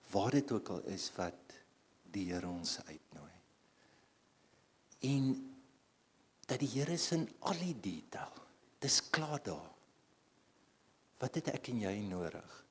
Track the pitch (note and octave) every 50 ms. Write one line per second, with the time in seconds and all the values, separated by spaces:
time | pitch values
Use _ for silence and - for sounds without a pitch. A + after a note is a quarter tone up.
0 | - - - G2+ G2 A#2+ C3+ C#3+ C#3 - A#2+ G#2+ - - F#2+ F2 - - F#2+ F2+
1 | - - - - F#2 E2+ - - - - - - - - _ _ _ _ - -
2 | - - - G2+ F#2 F2+ F2+ F2+ F2 F2+ F2 F2 E2+ - - - - - D2+ D#2
3 | - _ - D#2 D2 D2 F2 - - - - _ _ - _ _ - - - -
4 | - _ _ _ _ _ _ _ - _ - - _ _ _ _ _ _ - -
5 | - C3 C#3 C#3 C3+ C3 B2+ - - - - - - - - _ _ _ _ _
6 | _ _ _ _ - _ _ _ - - B2+ B2 C#3+ B2+ A2 C3+ C#3+ D#3 F3 E3
7 | - - E3+ E3 E3 - - - - - F#3+ E3+ F3 F3+ E3 A2+ - G2 E2+ D#2+
8 | - - - - - - - - - - - - - - - - - C#3 - -
9 | - - - D#3+ D#3 D3 D3+ C#3 - G2+ E2+ D#2 E2 E2 - - - - - _
10 | _ _ - _ _ _ _ _ _ _ _ - - _ _ _ - - _ _
11 | _ _ _ - - - - - - - - - - - B2 A#2 G#2 F#2+ G2 G#2
12 | G#2 G2 F#2 F2+ F2 D#2+ D#2+ E2+ E2 - - - - -